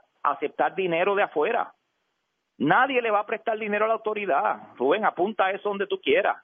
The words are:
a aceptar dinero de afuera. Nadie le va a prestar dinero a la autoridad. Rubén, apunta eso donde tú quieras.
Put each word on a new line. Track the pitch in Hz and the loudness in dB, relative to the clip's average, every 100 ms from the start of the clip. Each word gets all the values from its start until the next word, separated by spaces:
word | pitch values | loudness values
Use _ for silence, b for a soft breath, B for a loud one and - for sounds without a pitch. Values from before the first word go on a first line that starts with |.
| _ _ | _ _
a | - | -4
aceptar | 139 143 - 156 160 | -2 -4 -2 -2 0
dinero | 185 165 185 196 | -2 0 0 0
de | |
afuera. | 190 156 165 226 - - _ _ _ _ _ _ _ _ | 0 0 0 0 -4 -10 _ _ _ _ _ _ _ _
Nadie | 135 196 262 254 | 2 4 4 0
le | 233 | 0
va | 208 | -2
a | 214 | -2
prestar | 220 226 220 | -6 -4 -4
dinero | 220 208 220 | -2 0 0
a | |
la | 220 | 0
autoridad. | 214 214 196 143 208 123 - - | -2 -4 0 0 0 -4 -8 -2
Rubén, | 127 190 196 | 0 2 0
apunta | - 190 220 190 | 0 -2 0 -2
eso | 196 208 | -2 -4
donde | 196 190 | -4 -4
tú | 190 | -4
quieras. | - 156 202 - | 2 2 2 -2